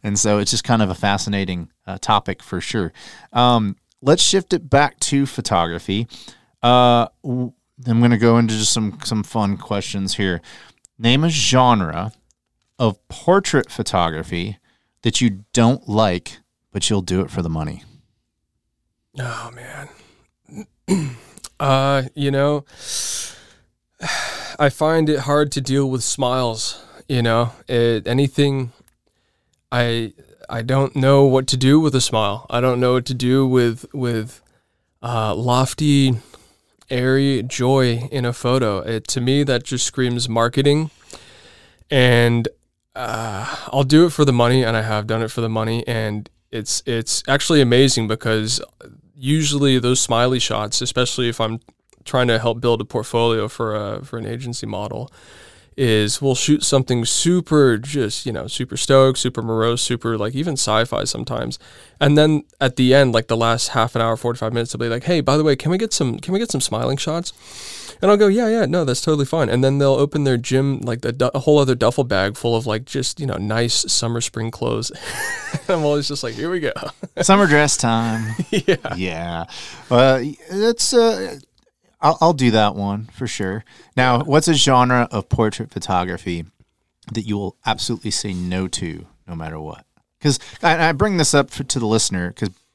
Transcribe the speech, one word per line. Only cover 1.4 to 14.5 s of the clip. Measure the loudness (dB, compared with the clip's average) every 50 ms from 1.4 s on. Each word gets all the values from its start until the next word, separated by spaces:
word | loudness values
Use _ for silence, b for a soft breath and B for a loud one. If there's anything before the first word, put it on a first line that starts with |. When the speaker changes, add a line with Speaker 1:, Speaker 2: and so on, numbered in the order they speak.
| -2 -4 -6 -8 -10 -12 _ _ _ -16
Speaker 1:
uh, | -14 -8
topic | 0 2 2 2 2 -2 -8 -8
for | -10 -10 -8 -8
sure. | -8 -4 -4 -4 -4 -4 B B B B B B B B
Um, | 0 2 4 4 4 2 0 -2 -6 _ _ _ _ _
let's | 2 2 2 4
shift | 2 2 2 0 0 _
it | -4 -4 -2 0
back | 2 2 2 2 -2 _
to | -4 -2 0 0 0
photography. | -2 -4 -8 -4 0 0 0 0 0 -4 -8 -4 -2 -2 -2 -2 B B B B B B B B B B _
Uh, | 2 4 6 6 6 6 6 4 2 0 _ _ -8
w-, | -6 -4 -4 -4 -6 _ _ _ _ _ -12 -4
I'm | 0 2 4
gonna | 4 4 4
go | 4 4 4 6 4
into | 4 2 0
just | -2 0 -2
some, | -2 -2 -2 -4 -6 -8
some | -8 -4 -4 -4 -4
fun | -4 -4 -2 -2 -2 -4
questions | -6 -6 -6 -6 -6 -6 -6 -6 -6 -6 -6 -4
here. | -2 -2 -2 -2 -4 B B B B B B B B B _ _ 0
Name | 2 2 4 4 2
a | 0
genre | 0 0 0 2 4 4 6 6 4 2 0 -2 -4 -6 -8 -8 -10 _ _ _ _ _ _ _ _ _ _ _ _ 0
of | 0 0 0 _ _ _
portrait | -20 -6 0 2 2 2 2 2 0 0 0 -2
photography | -8 -8 -6 -2 0 0 0 0 -2 -6 -8 -6 -6 -6 -6 -8